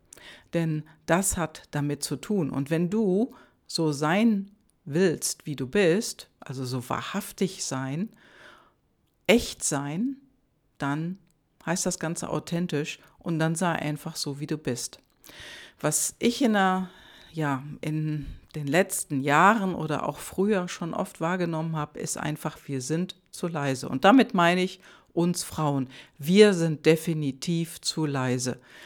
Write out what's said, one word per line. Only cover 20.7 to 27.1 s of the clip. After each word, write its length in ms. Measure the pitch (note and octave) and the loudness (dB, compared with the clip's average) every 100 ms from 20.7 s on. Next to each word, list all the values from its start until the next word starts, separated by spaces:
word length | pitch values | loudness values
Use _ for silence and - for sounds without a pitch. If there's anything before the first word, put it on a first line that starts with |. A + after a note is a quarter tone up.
| - E3+ | -6 -6
oft 260 | - F#3+ - | -4 -6 -4
wahrgenommen 560 | E3 F#3 F3 D#3+ E3 D#3 | -2 0 -2 -2 -2 -4
habe, 240 | D3+ - | -6 -6
ist 160 | - - | -6 -4
einfach, 420 | D3+ D3+ D3+ - | -4 -4 -6 -8
wir 160 | - C3+ | -6 -6
sind 360 | B2+ E3 F#3 - _ | -2 -2 -2 -8 _
zu 180 | - F3 | -8 -6
leise. 420 | D#3+ C#3+ C3 C#3 | -2 -2 -2 -4
Und 160 | C3+ F#3+ | 4 8
damit 260 | C4 A3 | 8 6
meine 300 | F#3 E3+ F3+ | 6 4 4
ich 180 | F#3 - - - _ | 0 -4 -20 -20 _
uns 300 | - F3 E3 | 0 0 0
Frauen. 480 | - - D3+ C#3 B2+ - - - | -6 -2 0 0 -2 -8 -20 -8
Wir 380 | C#3+ G3 G#3 | 4 8 8
sind 320 | F3+ E3 D3+ D#3 | 8 0 4 4
definitiv 960 | D#3+ - | 4 2